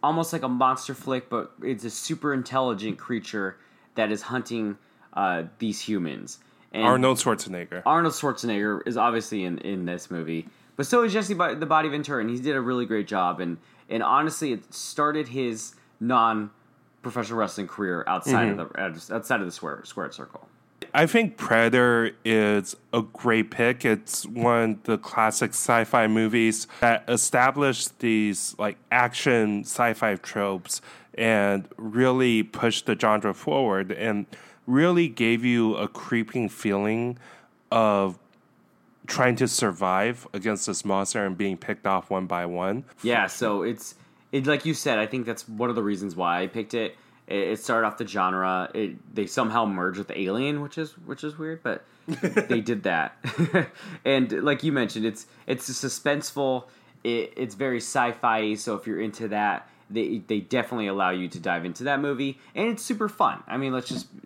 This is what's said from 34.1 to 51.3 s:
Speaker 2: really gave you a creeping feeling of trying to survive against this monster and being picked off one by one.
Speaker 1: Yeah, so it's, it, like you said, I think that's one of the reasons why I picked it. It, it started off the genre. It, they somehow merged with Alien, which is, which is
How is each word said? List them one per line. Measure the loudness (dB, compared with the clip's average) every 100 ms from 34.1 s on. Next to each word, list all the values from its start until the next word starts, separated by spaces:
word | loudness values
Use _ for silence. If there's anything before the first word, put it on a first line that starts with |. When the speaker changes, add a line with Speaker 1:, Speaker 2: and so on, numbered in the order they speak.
| -2 -4 -10 -20 -12 0
Speaker 2:
really | 4 4 4 2
gave | 2 2 4 4
you | 4 4 2
a | -2
creeping | -6 -2 -2 0 -2 -4
feeling | -2 0 0 2 0 -2 -6 -14 -20 _ _ -2
of | 2 4 4 2 -2 _ _ _ _ _ _ _ _ -6
trying | 2 2 4
to | 2
survive | 2 0 2 2 2 2 -2 -8
against | -4 -2 -2 -2
this | -4
monster | 0 0 0 0 -2
and | 0
being | -2 -4
picked | -6 -4 0
off | 0 0
one | -4 -2
by | -4 -2
one. | -2 -2 -4 -6 -6
Speaker 1:
Yeah, | 0 2 0
so | -2 -2 0
it's, | -2 -4 -10 -20 _ _ _
it, | -2 0
like | 0 0
you |
said, | -2 0 0
I | 0
think | -2 -6
that's | -8 -8
one | -4 -2
of | 0
the |
reasons | -2 -2 -4 -2
why | 0 0
I | -2
picked | -6 -4
it. | -4 -4 -8 _ _ -6
It, | -2 -2
it | -2
started | 0 2 2
off | -2
the | -6
genre. | 0 0 2 0 0 -2
It, | -4 -4 -6 -10 -6
they | -4
somehow | -2 0 0 0
merged | 0 -2 -4
with | -6
Alien, | -4 -2 -2 -2 -4
which | -6 -8
is, | -10 -10 -14
which | -10
is | -10